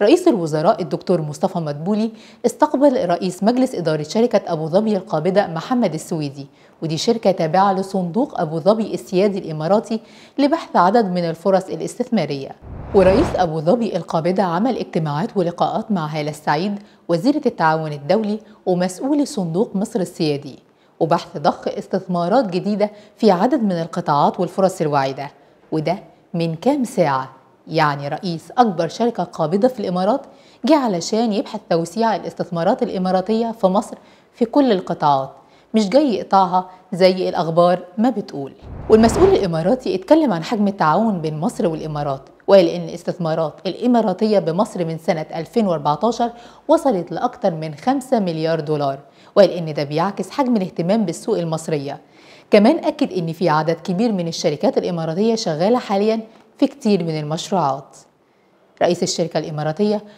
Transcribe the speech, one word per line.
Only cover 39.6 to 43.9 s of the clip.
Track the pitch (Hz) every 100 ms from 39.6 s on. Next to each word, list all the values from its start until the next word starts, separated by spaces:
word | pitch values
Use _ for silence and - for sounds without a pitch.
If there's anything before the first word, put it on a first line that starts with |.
| 175 254 202 180
اتكلم | - 320 285
عن | 165
حجم | 160 214 202
التعاون | 196 156 165 226 180
بين | 156 151
مصر | - - 165
والإمارات، | 160 156 147 147 135 - - -
وقال | 196 170
إن | 175
الاستثمارات | 165 170 - 170 160 165 151 - 190
الإماراتية | - 247